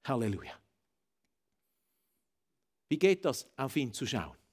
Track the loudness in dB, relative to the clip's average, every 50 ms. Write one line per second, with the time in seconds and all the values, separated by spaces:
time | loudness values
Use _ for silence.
0 | _ 0 0 0 2 0 -2 -4 -6 -14 -18 -18 _ _ _ _ _ _ _ _
1 | _ _ _ _ _ _ _ _ _ _ _ _ _ _ _ _ _ _ _ _
2 | _ _ _ _ _ _ _ _ _ _ _ _ _ _ _ _ _ _ 2 4
3 | 6 4 4 4 2 -2 -2 -2 -8 -14 _ -6 -6 -2 0 -2 -2 -2 -4 -6
4 | -4 -2 -2 -4 -4 -6 -12 _ _ _